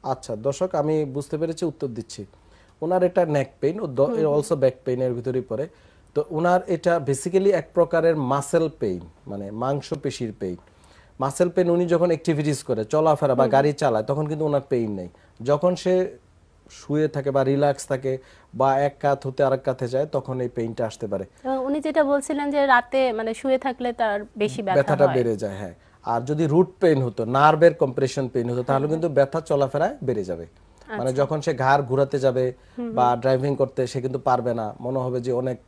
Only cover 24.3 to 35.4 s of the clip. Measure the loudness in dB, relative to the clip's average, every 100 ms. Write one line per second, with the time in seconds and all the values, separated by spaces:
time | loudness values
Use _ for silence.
24.3 | -4 -4 -2 2 2 2 4 4 4 0
25.3 | -2 -4 -6 -10 -14 _ _ -2 -2 -2
26.3 | 0 2 4 2 2 2 4 0 -4 0
27.3 | 6 6 8 6 6 -2 0 -2 -2 -2
28.3 | -2 -2 -2 0 0 0 -2 0 2 2
29.3 | 0 -2 0 0 0 -2 -2 -4 -4 -4
30.3 | -8 -10 _ _ _ -12 -6 -2 0 0
31.3 | 0 -4 0 4 4 2 0 0 2 2
32.3 | 2 -2 -4 -16 -10 -6 2 2 2 2
33.3 | 0 0 0 -2 -2 -4 -4 -6 -4 0
34.3 | 0 0 -4 -6 -8 -6 -4 -4 -4 -2
35.3 | -2